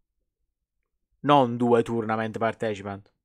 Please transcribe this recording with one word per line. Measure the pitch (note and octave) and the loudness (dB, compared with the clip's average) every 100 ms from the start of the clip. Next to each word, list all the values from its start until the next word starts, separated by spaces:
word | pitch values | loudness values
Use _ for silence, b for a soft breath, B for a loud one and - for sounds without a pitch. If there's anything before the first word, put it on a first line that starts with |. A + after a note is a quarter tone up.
| _ _ _ _ _ _ _ _ _ _ _ _ C3+ | _ _ _ _ _ _ _ _ _ _ _ _ 2
Non | C#3+ A#2+ A#2+ | 4 4 0
due | A#2+ A#2 | 2 2
Tournament | A2+ A#2 A2 A2 A2 G#2 | 2 -2 -4 -4 -4 -4
Participant, | A2+ - A2+ G2+ G2+ G2 _ _ | -4 -4 -6 -6 -10 -12 _ _